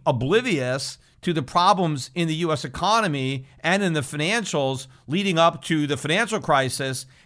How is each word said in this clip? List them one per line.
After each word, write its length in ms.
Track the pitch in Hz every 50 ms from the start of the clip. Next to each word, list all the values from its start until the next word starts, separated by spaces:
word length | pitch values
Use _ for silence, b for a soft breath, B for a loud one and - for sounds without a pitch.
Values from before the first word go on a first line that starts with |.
| -
oblivious 920 | 160 135 113 127 135 190 233 247 254 185 139 123 123 127 131 - - - b b b b b
to 100 | - 180
the 100 | 165 160
problems 720 | 127 - - 175 175 196 208 185 180 160 151 131 - - -
in 140 | 175 170
the 80 | 160 160
U 160 | 156 170 165
S 140 | 156 139 -
economy 800 | 131 127 - 175 196 220 226 214 180 147 139 131 131 139 135 135 B B B
and 200 | - 160 185 202
in 120 | 202 180 160
the 80 | 151
financials 840 | 131 - - 147 151 170 220 233 196 - - 151 139 135 135 131 - b b b b
leading 320 | - 143 196 196 196 170 160
up 240 | 165 170 170 170 -
to 240 | - 165 156 147
the 80 | 139 156
financial 460 | 151 - 147 160 202 233 196 220 185
crisis. 640 | - - 151 135 135 127 - - 139 135 131 131 - b b b b